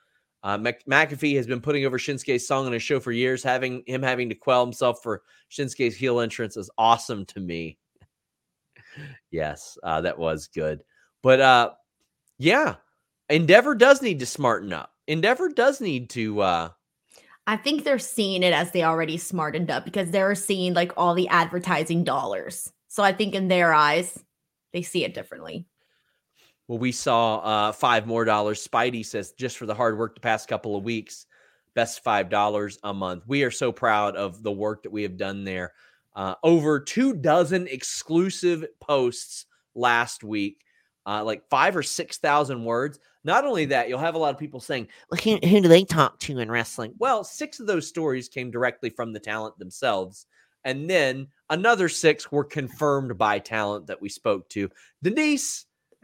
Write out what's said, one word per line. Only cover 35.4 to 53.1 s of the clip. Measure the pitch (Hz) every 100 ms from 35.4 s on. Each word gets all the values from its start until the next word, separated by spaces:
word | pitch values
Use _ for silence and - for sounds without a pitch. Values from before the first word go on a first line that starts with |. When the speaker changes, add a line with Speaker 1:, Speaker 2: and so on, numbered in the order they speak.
Speaker 1:
there. | 98 92 90 - _ _ _ 101
Uh, | 95 92
over | 165 170 151 147
two | 143 - 269
dozen | 202 131 160 165 185 180
exclusive | 131 - - - 165 190 - 175 170 156 -
posts | - 143 123 120 - - - _ _ -
last | 123 117 120 -
week, | 107 107 101 - _ _ _ _ -
uh, | 104
like, | 110 107 -
five | 135 165 165
or |
six | - - 170 -
thousand | 156 147 139 127
words. | 117 117 143 139 _ _
Not | 143 214
only | 285 208 143
that, | 135 117
you'll | 127
have | 165 160
a |
lot | 151
of | 127
people | 151 135
saying, | - 139 110 - _
"Well, | 175
who, | 220 208 170
who | 202
do | 180
they | 165
talk | 190 165 135 -
to | - 131
in | 110
wrestling?" | 117 113 - 110 -
Well, | 254 226
six | 196 - 302 -
of | 214
those | 185 147
stories | - 160 127 123
came | - 123
directly | 117 123 120 120
from | - 117
the | 107
talent | 107 107 107 -
themselves. | 92 - 127 101 92 98 - _ _ _
And | 131 135 156
then | 185 135 131 135 _ -
another | 156 220 240 175
six | - 160 151 -
were | 143
confirmed | 143 151 131 - 147 139 131